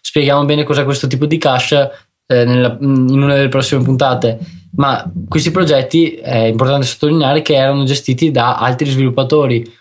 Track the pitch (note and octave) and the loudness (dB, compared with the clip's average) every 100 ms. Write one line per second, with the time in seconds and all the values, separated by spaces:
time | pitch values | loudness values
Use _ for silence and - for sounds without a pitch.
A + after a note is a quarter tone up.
0 | - - C#3+ C#3+ C#3+ D3 D3 C#3+ C3+ C#3 | -6 -2 2 2 2 0 0 -2 -2 -2
1 | C3+ C3 D3 D#3+ D3+ B2+ - D3 C#3 - | -2 -2 -2 0 0 0 0 0 0 -4
2 | _ _ _ B2+ A#2+ B2 B2 A#2+ C#3 C3+ | _ _ _ 0 2 2 0 0 0 2
3 | B2+ C3+ C#3 C#3 C#3 C#3 C3 C#3 B2 C3 | 2 2 2 2 2 0 0 0 0 2
4 | C#3 B2 A#2+ A2+ - - - - C#3+ B2 | 2 0 -2 -4 -8 -16 -12 -2 -2 -2
5 | - F2 - D#3 D#3 E3 E3+ C#3+ B2+ E3 | -6 -10 -4 -2 -2 0 2 2 2 0
6 | E3 - - B2 A2+ A2 B2+ C#3 B2+ - | 0 -4 -4 0 0 0 0 0 -2 -2
7 | D3 D#3+ C#3 D3+ D3+ C#3+ C3+ C#3 C3+ C3+ | 0 0 2 0 2 2 2 0 -2 -2
8 | - B2+ E3 B2+ A#2+ B2 A#2+ B2+ D3 C3+ | -2 -2 0 0 0 0 -2 -2 -2 0
9 | C3+ B2 B2+ D3+ C#3 A#2+ A#2 - | 0 0 0 2 2 0 -4 -14